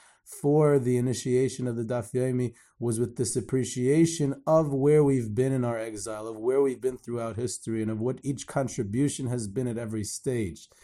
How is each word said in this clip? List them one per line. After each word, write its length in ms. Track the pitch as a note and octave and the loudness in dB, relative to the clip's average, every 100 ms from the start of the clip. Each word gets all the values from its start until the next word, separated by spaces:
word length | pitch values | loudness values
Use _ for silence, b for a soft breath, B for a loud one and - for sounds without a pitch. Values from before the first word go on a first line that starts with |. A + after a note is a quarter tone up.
| b b | b b
for 540 | b - C#3+ D3+ D3 C#3+ | b -4 2 4 6 4
the 180 | A#2+ B2 | 4 2
initiation 680 | B2+ A2 C3 B2 C3 - B2 | 2 -2 0 2 2 -2 -4
of 80 | |
the 80 | A#2 | -4
Daf 300 | A2+ A#2+ G#2 | -4 -4 -4
Yomi 420 | B2+ C3 B2+ A#2+ b b b | -2 0 0 -2 b b b
was 220 | A#2+ A2+ | -2 -2
with 160 | A#2+ - | -2 -2
this 180 | A2+ | -2
appreciation 1040 | B2+ - C3 A#2 B2+ B2 D#3 E3 E3 C#3 C#3 - | -2 -2 -2 -2 0 2 4 4 2 -2 -2 2
of 260 | D#3+ D3+ | 2 4
where 300 | C3+ C#3+ D3+ | 2 6 6
we've 320 | C#3+ C3+ A2 | 6 4 0
been 180 | G#2+ C3 | 0 0
in 120 | C3 | 2
our 120 | A#2+ A2+ | 0 -2
exile, 520 | A2+ G#2+ A2 G#2+ A2 | -6 -8 -8 -8 -8
of 80 | A2 | -4
where 260 | A#2+ C3+ | 0 4
we've 180 | C#3 A#2 | 2 2
been 160 | B2+ B2+ | -4 -4
throughout 380 | - A#2+ A#2 | -6 -6 -6
history, 480 | G#2+ B2 - A2+ A2+ | -4 -6 -6 -6 -4
and 80 | G#2+ | -2
of 100 | A2 | -2
what 200 | A#2+ C3 | -4 -4
each 240 | C#3 C3+ - | -6 -6 -4
contribution 800 | C#3+ B2 - G2+ A#2 C#3+ - B2 | -4 -4 -4 -4 0 0 -2 -4
has 220 | B2 G#2 | -4 -4
been 180 | G2+ B2 | -4 -4
at 100 | A2+ | -4
every 280 | A2+ A2 | -6 -6
stage. 640 | G2+ - C#3 A#2+ F#2 - - b | -6 -6 -4 -2 -4 -8 -18 b